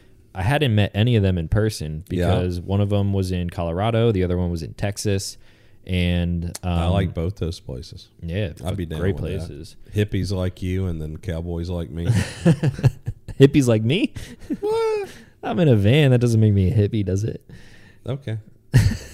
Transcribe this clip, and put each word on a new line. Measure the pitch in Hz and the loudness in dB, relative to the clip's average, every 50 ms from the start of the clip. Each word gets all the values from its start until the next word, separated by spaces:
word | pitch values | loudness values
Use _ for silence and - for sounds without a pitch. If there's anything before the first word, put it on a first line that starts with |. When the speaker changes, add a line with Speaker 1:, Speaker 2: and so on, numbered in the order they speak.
| _ _ - _ _ _ - | _ _ -20 _ _ _ -10
Speaker 1:
I | 92 | -4
hadn't | 92 107 147 147 151 127 107 | -2 0 0 0 2 2 2
met | 107 101 - - | 2 2 2 2
any | 98 110 123 120 | 0 2 4 4
of | 110 | 4
them | 98 95 92 | 4 2 2
in | 87 80 78 | 0 0 0
person | - 104 107 110 104 - 78 76 78 78 90 - | 0 2 2 0 -2 -4 -8 -8 -8 -8 -8 -6
Speaker 2:
Yeah. | - 90 87 87 | -2 0 2 2
Speaker 1:
because | 90 90 90 90 90 90 | 2 2 0 -2 -4 -4
one | 85 92 98 101 | -4 -2 0 0
of | 101 98 | 2 2
them | 104 101 98 98 98 | 2 0 0 0 0
was | 98 95 92 | 0 0 -2
in | 92 90 87 87 | -2 -4 -4 -4
Colorado, | - - 85 85 82 90 104 117 113 113 117 117 | -4 -4 -4 -4 -2 -2 -2 0 2 2 2 2
the | 110 92 90 | 2 2 0
other | 87 87 90 | 0 0 0
one | 90 87 | 0 -2
was | 87 80 78 | -2 -4 -6
in | - - | -8 -8
Texas, | - - 101 98 - - 107 98 98 - - - - - - - _ _ - - - - | -6 -6 -6 -4 -4 -2 -2 -2 -2 -2 -6 -14 -16 -20 -20 -20 _ _ -20 -20 -16 -8
and, | - 92 90 87 87 87 87 87 87 87 85 85 85 - - - | -4 -2 0 0 2 0 0 0 0 -2 -4 -4 -6 -8 -8 -4
Speaker 2:
I | 90 87 85 85 | -2 0 0 2
Speaker 1:
um, | 85 95 | 2 2
Speaker 2:
like | 101 98 82 - | 2 0 0 -2
both | 85 82 90 - | -4 -4 -4 -4
those | - 90 82 85 - | -4 -6 -6 -6 -8
places. | - - 65 64 67 - - - - _ _ - 82 | -12 -12 -12 -12 -12 -14 -16 -20 -20 _ _ -12 -10
Speaker 1:
yeah, | 82 82 101 107 78 - - - | -6 -4 -4 -4 -6 -8 -8 -8
Speaker 2:
I'd | 90 101 | -6 -6
be | 98 87 | -6 -6
Speaker 1:
fuck, | 80 | -6
Speaker 2:
down | 82 80 | -4 -2
Speaker 1:
great | 90 98 95 - | -2 -2 -2 -2
Speaker 2:
with | - | -4
that. | 76 76 76 85 | -6 -6 -6 -8
Speaker 1:
places. | - 73 71 78 - - - - - - | -10 -12 -14 -16 -16 -18 -20 -16 -8 -2
Speaker 2:
Hippies | 104 104 104 - 98 90 90 | -2 -2 0 0 -4 -2 -2
like | 101 92 90 92 - - 95 | -2 -2 -2 -4 -4 -6 -6
you | 92 92 92 95 | -4 -2 -2 -2
and | 90 82 80 | -4 -4 -6
then | 78 76 78 | -6 -8 -10
cowboys | 85 - 98 82 82 85 87 85 85 85 87 | -8 -8 -6 -6 -6 -6 -6 -6 -6 -4 -4
like | 90 85 82 - | -4 -6 -6 -6
me. | 76 82 85 | -6 -6 -2
Speaker 1:
<laughs> | - 117 98 95 - - - - 170 156 - - 135 - - - 131 - - - - - - - - - - | 0 0 0 0 -4 -6 0 2 2 2 4 0 -4 -2 2 0 0 0 0 -10 -12 -12 -12 -14 -6 4 6
Hippies | 135 139 139 151 131 | 6 6 6 4 4
like | 120 113 107 110 | 4 2 2 2
me? | 113 151 208 320 - - - - - 247 - - - 285 - | 0 0 0 0 -2 -4 -6 -14 -14 -16 -16 -10 -8 -8 -4
Speaker 2:
What? | 403 415 440 453 453 440 440 415 392 - - - - - _ - - | -2 -2 0 0 0 0 -2 -2 -4 -8 -12 -20 -20 -20 _ -12 -8
Speaker 1:
I'm | 269 226 208 | -4 0 2
in | 170 | 4
a | 147 120 | 6 6
van. | 104 98 104 131 156 151 135 | 6 6 4 4 6 6 6
That | 127 123 | 4 4
doesn't | 123 120 113 107 | 4 4 4 4
make | 110 107 101 | 6 6 6
me | 98 92 90 | 4 4 4
a | - | 4
hippie, | 107 101 98 - 107 98 | 2 2 2 2 -2 -2
does | 92 92 98 107 | 0 -2 -2 -2
it? | - - - _ - - - - - - - - - - - - | -4 -6 -8 _ -18 -20 -20 -20 -20 -20 -20 -20 -20 -20 -16 -10
Speaker 2:
Okay. | - 131 139 - 107 110 107 - - - - _ - - | -10 -10 -8 -8 -8 -10 -10 -10 -14 -20 -20 _ 2 4
Speaker 1:
<laughs> | 120 107 101 107 - - - | 4 4 4 0 -2 -10 -16